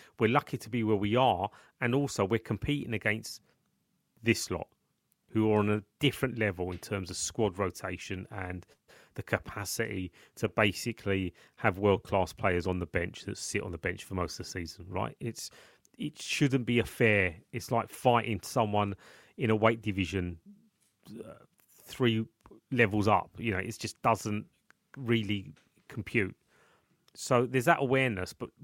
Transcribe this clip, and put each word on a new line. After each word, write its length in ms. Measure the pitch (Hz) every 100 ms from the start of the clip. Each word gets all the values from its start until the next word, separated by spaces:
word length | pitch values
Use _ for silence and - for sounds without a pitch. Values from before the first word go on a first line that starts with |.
| - -
We're 80 | 110
lucky 300 | 139 - 123
to 120 | 110
be 140 | 120
where 140 | 110 104
we 180 | 104 120
are, 340 | 127 90 101 - - _
and 140 | 123 131
also 300 | 143 - 98
we're 140 | 113
competing 540 | - 107 - 147 120
against 480 | 110 110 110 - - _ _ _ _ _ _ _ _
this 300 | 113 110 -
lot 160 | 85 - _ _ _ _ _ _
who 180 | 110 110
are 60 | 107
on 100 | 104
a 140 | 104 - _
different 380 | 143 - 131 123
level 340 | 107 90 90
in 60 | 90
terms 320 | - 101 90
of 80 | 90
squad 400 | - - 107 92
rotation 680 | 95 - 95 90 - 95 95
and 380 | 101 92 92 - _ _ - _ -
the 80 |
capacity 880 | - 98 - - 101 - 113 98 92 - - -
to 120 | 110
basically 840 | - 107 - 120 - 101 98 90 - - _
have 240 | 113 92
world-class 540 | 101 95 - 101 90
players 340 | - 101 87 87
on 120 | 92
the 60 | 87
bench 400 | 90 92 - -
that 120 | -
sit 260 | - 101
on 80 | 101
the 60 | 85
bench 240 | 92 95
for 100 | -
most 260 | 92 87 -
of 60 | -
the 60 |
season," 340 | 92 87 - 90
right? 260 | 90 110 -
It's, 300 | 117 - - - - _ _ -
it 240 | 151 -
shouldn't 440 | - - 143 131 120
be 140 | 120
a 60 | 104
fair, 500 | - 117 104 92 85 -
it's 200 | 120 -
like 180 | 117 -
fighting 500 | - 127 117 113 98
someone 520 | - 131 107 104 101 101 - - - -
in 120 | 123
a 60 | 110
weight 260 | 110 117
division, 560 | 110 95 87 95 90 82 196 208 _ _ _ _ - 107
uh, 140 | - - _ _ _ _
three 420 | - - 123 110 113 _ - - _
levels 360 | 123 110 107 104
up. 240 | 98 85 -
You 140 | 117
know, 60 | 95
it 200 | 95 -
just 200 | 113 -
doesn't 420 | 120 110 110 104 - _ _ _ _ -
really 540 | 120 117 101 104 98 - _ _ -
compute. 480 | - 98 120 95 - _ _ _ _ _ _ _ -
So 300 | - 127 123
there's 200 | 127 123
that 120 | 160
awareness, 540 | 135 135 131 95 92
but 160 | - - -